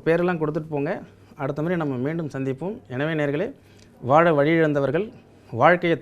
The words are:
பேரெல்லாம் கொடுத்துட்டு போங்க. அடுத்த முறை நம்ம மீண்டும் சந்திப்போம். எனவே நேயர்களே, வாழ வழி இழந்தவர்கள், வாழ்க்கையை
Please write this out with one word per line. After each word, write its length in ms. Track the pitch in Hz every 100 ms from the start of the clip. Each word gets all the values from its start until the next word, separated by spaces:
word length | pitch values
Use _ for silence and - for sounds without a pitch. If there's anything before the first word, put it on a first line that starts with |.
| 160
பேரெல்லாம் 340 | 165 175 170
கொடுத்துட்டு 280 | 151 160 156
போங்க. 180 | 147 143 208 - - - -
அடுத்த 160 | 139 147
முறை 140 | 160 180
நம்ம 140 | 151 127 135
மீண்டும் 240 | 165 151 135
சந்திப்போம். 400 | 135 135 175 226 -
எனவே 200 | 127 151 160
நேயர்களே, 280 | 143 143 226 - - - - - 120
வாழ 220 | 147 170 147
வழி 160 | 147 165
இழந்தவர்கள், 460 | 160 143 139 156 220 - - - - 117
வாழ்க்கையை 360 | 147 175 175 160